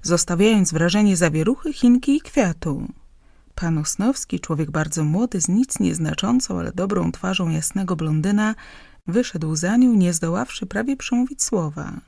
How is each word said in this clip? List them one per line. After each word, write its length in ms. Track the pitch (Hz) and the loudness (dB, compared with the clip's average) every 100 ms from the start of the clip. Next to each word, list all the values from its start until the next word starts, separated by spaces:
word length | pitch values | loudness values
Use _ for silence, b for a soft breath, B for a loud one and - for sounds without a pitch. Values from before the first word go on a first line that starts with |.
zostawiając 680 | 151 170 - 175 208 214 185 | 0 0 0 2 4 4 2
wrażenie 460 | 160 175 196 208 185 | 2 2 4 2 4
zawieruchy, 560 | 170 156 170 269 320 | 2 2 0 -2 -4
chinki 420 | 294 240 247 269 285 | 2 4 4 4 0
i 60 | |
kwiatu. 640 | - - 196 170 160 139 110 - - - _ - _ - | 0 0 0 0 -4 -6 -6 -12 -20 -20 _ -20 _ -6
Pan 220 | 175 160 | -2 -2
Osnowski, 640 | 151 - 214 277 - 180 | -2 -2 0 -2 -4 -8
człowiek 320 | - 156 151 | -4 -4 -2
bardzo 320 | 156 156 160 | -2 -2 0
młody, 380 | 151 170 247 190 | 0 2 0 -2
z 60 | 160 | 0
nic 320 | 190 262 - | 2 2 0
nieznaczącą, 800 | 185 160 156 151 196 247 - 180 | -2 0 -4 -2 0 0 0 -4
ale 120 | - | -4
dobrą 400 | 180 190 196 170 | -4 -2 0 -2
twarzą 380 | - 185 190 170 | -4 -4 -2 -2
jasnego 460 | 160 156 190 185 175 | -2 -2 -4 -4 -4
blondyna, 600 | 160 156 156 208 214 220 B B B B - | -2 0 2 2 0 -4 B B B B -2
wyszedł 480 | 185 247 170 156 156 | -2 -2 -4 -4 -2
za 220 | 175 233 | 0 4
nią, 160 | 254 | 6
nie 200 | 220 180 | 6 4
zdoławszy 520 | 165 165 180 247 - 185 | 2 -2 -2 -4 -6 -6
prawie 320 | 202 233 269 | -4 -4 -4
przemówić 460 | - 240 254 285 | -2 0 0 -2
słowa. 500 | - 208 160 156 151 - | -2 -2 -2 -6 -10 -12